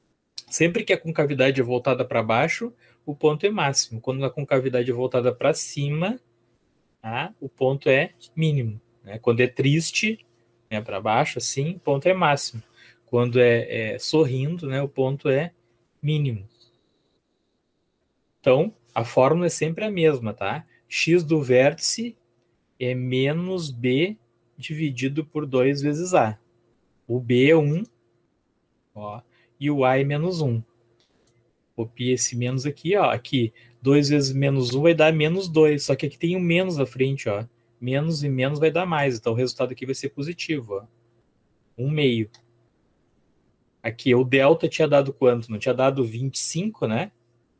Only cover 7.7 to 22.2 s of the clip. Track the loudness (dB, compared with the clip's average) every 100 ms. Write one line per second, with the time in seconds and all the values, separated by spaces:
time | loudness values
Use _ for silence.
7.7 | 0 2 2 2 -6 -14 -2 0 0 -2
8.7 | -6 -14 _ -16 -4 0 2 2 2 2
9.7 | 2 2 0 -2 -4 _ _ _ _ _
10.7 | -8 -6 -4 0 2 0 -2 -4 -2 -4
11.7 | -4 -2 0 2 2 2 2 -2 -8 -16
12.7 | _ -20 _ _ 0 2 4 4 4 0
13.7 | -6 -6 -6 0 2 2 0 -4 -6 -6
14.7 | -4 -4 -2 -2 0 0 0 -2 -10 _
15.7 | _ _ _ -4 -2 -2 -4 -10 _ _
16.7 | _ _ _ _ _ _ _ _ _ _
17.7 | _ _ _ _ _ _ _ 2 2 2
18.7 | -4 _ -6 0 2 4 4 2 0 0
19.7 | -4 -6 2 2 2 -4 -6 -6 -6 -10
20.7 | _ _ -4 2 2 2 0 4 4 4
21.7 | 2 0 0 -4 -12